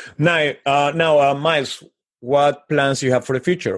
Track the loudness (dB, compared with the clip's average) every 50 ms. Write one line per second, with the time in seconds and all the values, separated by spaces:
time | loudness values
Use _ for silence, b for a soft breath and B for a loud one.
0 | B B B B 0 0 2 0 0 -2 -4 -4 -2 0 0 2 2 0 0 0
1 | 2 2 4 4 4 2 2 0 0 0 0 0 -2 -6 -10 -14 -18 -20 _ _
2 | _ _ _ _ -6 -2 0 2 2 2 0 -2 _ -4 -2 0 0 0 0 -2
3 | 0 0 0 0 0 -2 -4 -4 -2 -2 -4 -2 -2 -6 -6